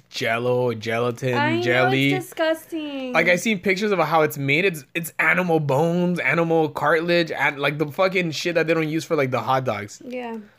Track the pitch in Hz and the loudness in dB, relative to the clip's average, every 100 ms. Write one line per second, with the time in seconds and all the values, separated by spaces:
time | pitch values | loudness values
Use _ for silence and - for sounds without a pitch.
0 | - - 117 117 123 123 127 110 113 113 | -14 -6 -2 0 0 2 0 -2 -4 -2
1 | 123 120 131 123 123 117 120 123 127 135 | -2 -2 -2 0 0 0 2 4 4 4
2 | 277 277 - - 320 320 - 330 302 277 | 2 2 -2 -2 -2 -2 -4 -10 -8 -6
3 | 262 247 - 175 233 208 202 190 214 190 | -2 0 2 2 0 -2 0 -2 0 0
4 | 151 165 151 147 139 147 190 160 - 170 | 2 2 2 0 0 2 0 -2 -8 -10
5 | 165 - 160 170 180 160 143 135 165 175 | -8 -2 0 2 2 0 2 2 2 2
6 | 175 170 127 151 165 165 156 - 147 160 | 0 0 0 0 2 2 0 0 2 2
7 | 170 175 165 - 143 139 143 147 151 135 | 2 2 0 0 -2 0 -2 0 -4 0
8 | 190 185 170 135 175 170 160 165 156 160 | 0 2 -2 -4 -2 0 0 0 0 -4
9 | - 156 135 123 113 131 127 104 101 - | -2 0 0 0 0 0 0 -4 -6 -12
10 | 262 247 240 226 208 | -12 -10 -10 -12 -14